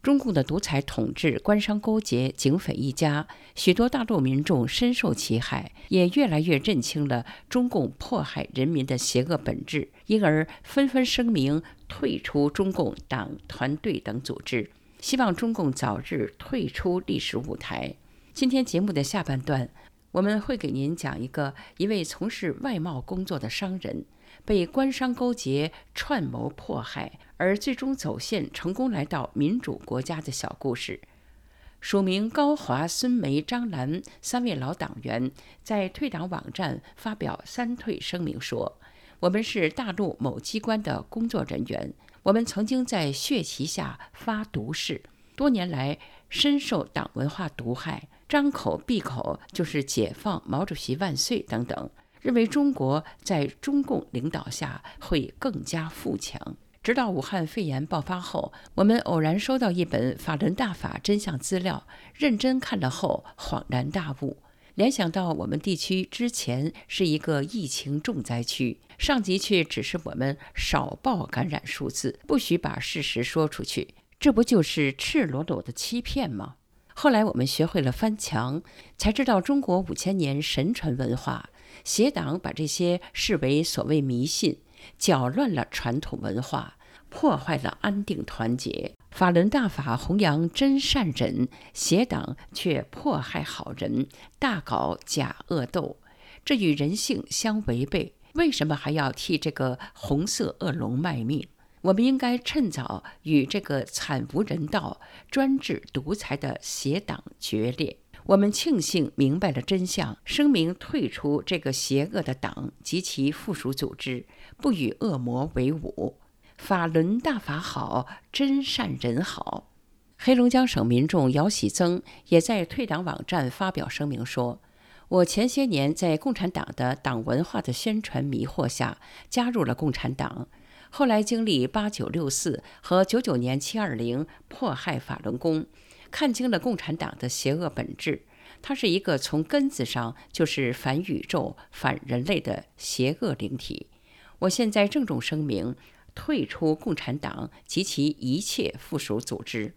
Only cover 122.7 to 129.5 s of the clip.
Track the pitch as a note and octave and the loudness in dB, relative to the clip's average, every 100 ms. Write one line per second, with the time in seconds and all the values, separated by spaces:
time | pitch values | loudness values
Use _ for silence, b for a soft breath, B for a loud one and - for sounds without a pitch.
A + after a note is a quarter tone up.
122.7 | - A#3 D#3 F3+ - - F3+ B2+ - F#3+ | -4 -2 -2 -2 -6 -2 0 0 -2 -4
123.7 | - - - D3 B2 A#2+ - A#2+ A#2+ b | -2 -6 -4 -4 -4 -4 -2 -2 -4 b
124.7 | b b b b F3+ F3 - B3 C#4 C4+ | b b b b 4 4 4 2 2 2
125.7 | D#3 C#3 D#3+ F3+ D#3 C#4 A#3+ F#3 E3 - | 2 2 2 2 2 0 -2 -2 -2 -6
126.7 | - B2 C3 C3+ A#2+ A2+ B2 E3+ - - | -2 -2 0 -2 -2 0 0 0 -2 -4
127.7 | B2 A3+ G#3+ G#3 B2+ C#3 A#2+ C3+ - C3 | -4 -2 -2 -2 -4 -2 -2 -4 -2 -2
128.7 | - A#2+ - B B B B3+ A#3+ | -2 -4 -4 B B B 0 0